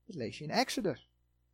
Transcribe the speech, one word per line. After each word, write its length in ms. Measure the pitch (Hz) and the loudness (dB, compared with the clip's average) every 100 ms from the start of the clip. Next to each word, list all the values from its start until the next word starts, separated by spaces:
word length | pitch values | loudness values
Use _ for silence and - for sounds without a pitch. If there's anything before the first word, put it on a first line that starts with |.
| - | -12
Dat 100 | 180 | -4
lees 220 | 110 - | -4 -4
je 60 | |
in 60 | 151 | 0
Exodus. 600 | - 262 - 196 123 - _ _ _ _ | 2 2 2 0 0 -6 _ _ _ _